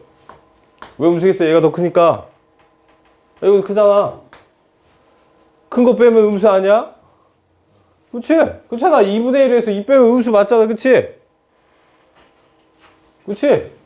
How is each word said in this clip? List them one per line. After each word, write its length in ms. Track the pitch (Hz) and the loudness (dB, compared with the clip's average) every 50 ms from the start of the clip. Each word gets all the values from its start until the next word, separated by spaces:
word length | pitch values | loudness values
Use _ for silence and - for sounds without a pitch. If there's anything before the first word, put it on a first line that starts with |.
| _ _ _ _ _ - - _ _ _ _ _ _ _ _ _ - - _ - | _ _ _ _ _ -20 -20 _ _ _ _ _ _ _ _ _ -20 -20 _ -4
왜 80 | 139 | -2
음수겠어? 380 | 170 175 165 175 190 185 - 175 | -2 -2 0 -2 -2 -2 -2 -2
얘가 140 | 156 160 165 | 0 0 0
더 100 | 156 156 | 0 0
크니까. 560 | 156 175 175 170 170 180 170 165 120 101 - - _ _ _ _ _ _ _ _ _ _ _ _ _ _ _ _ _ _ _ _ _ _ | -2 -2 -4 -2 0 0 2 2 0 -2 -6 -16 _ _ _ _ _ _ _ _ _ _ _ _ _ _ _ _ _ _ _ _ _ _
야, 60 | - | 0
이거 140 | 190 202 196 190 | 2 2 2 0
크잖아. 580 | - 196 214 208 202 202 208 190 127 - - - _ - - _ _ _ _ _ _ _ _ _ _ _ _ _ _ _ _ _ _ _ _ _ _ _ _ _ - | -2 -2 0 2 2 2 2 0 -2 -6 -14 -20 _ -20 -20 _ _ _ _ _ _ _ _ _ _ _ _ _ _ _ _ _ _ _ _ _ _ _ _ _ -8
큰 140 | - 240 247 | -4 0 0
거 120 | 247 220 | 2 2
빼면 280 | 202 240 240 226 226 214 | 2 2 2 4 4 2
음수 220 | 208 208 190 190 | 0 0 0 0
아니야? 460 | 214 190 190 190 196 208 233 262 - - _ _ _ _ _ _ _ _ _ _ _ _ _ _ _ _ _ _ _ _ _ _ _ | 0 2 2 2 2 0 0 -2 -4 -14 _ _ _ _ _ _ _ _ _ _ _ _ _ _ _ _ _ _ _ _ _ _ _
그치? 240 | - 240 233 - 311 330 - - - - _ _ | -16 -10 -4 0 0 0 0 -2 -4 -10 _ _
그렇잖아. 320 | 233 233 302 370 311 254 | -8 -4 -4 -2 0 0
이분의 460 | 208 196 202 226 240 254 254 277 269 | -2 -2 -2 -4 -4 -2 0 0 0
일에서 240 | 254 247 240 233 220 | 0 0 -2 -2 -4
이 120 | 202 202 196 | -6 -6 -4
빼면 220 | - 277 262 247 | 0 2 2 2
음수 240 | 226 240 254 220 240 | 2 2 0 0 0
맞잖아. 380 | 220 202 202 196 247 226 220 | 0 0 0 2 0 0 0
그치? 480 | 220 226 214 - 262 247 170 - - - _ _ _ _ _ _ _ _ _ _ _ _ _ _ _ _ _ _ _ _ _ _ _ _ _ _ _ _ _ _ _ _ _ _ _ _ _ _ _ _ _ _ | 0 -2 -4 0 0 2 2 0 -2 -8 _ _ _ _ _ _ _ _ _ _ _ _ _ _ _ _ _ _ _ _ _ _ _ _ _ _ _ _ _ _ _ _ _ _ _ _ _ _ _ _ _ _
그치? 460 | - 208 - 269 294 240 - - - - _ _ | -14 -10 -4 -2 0 0 -2 -2 -8 -16 _ _